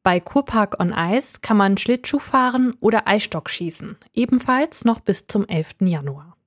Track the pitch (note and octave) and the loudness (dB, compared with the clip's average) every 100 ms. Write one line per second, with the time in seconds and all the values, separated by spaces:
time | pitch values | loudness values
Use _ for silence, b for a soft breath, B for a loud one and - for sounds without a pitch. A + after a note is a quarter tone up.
0 | F#3+ F3+ - C#4 C#4 A3+ G3+ - F3 - | 2 0 0 -2 0 0 0 0 -2 -2
1 | E3+ A#3 - - - G#3 G3 G3 - B3 | 0 -2 -2 -12 0 2 4 2 0 -2
2 | - C#4+ - C4 B3+ B3+ B3+ - A3 A3 | 0 -4 0 2 2 2 0 0 0 2
3 | - G#3 - E3+ - - E3+ - - - | 2 0 0 -6 -6 -6 -6 -8 -12 -16
4 | _ - B3 B3+ B3 B3+ D#4 - A#3 A3+ | _ -2 2 2 2 0 0 0 0 0
5 | - - - G#3 G3+ E3 D#3+ - F#3 D#3+ | -2 -2 -2 -4 -2 -4 -4 -2 0 0
6 | C#3 C#3 D#3+ _ | -4 -10 -16 _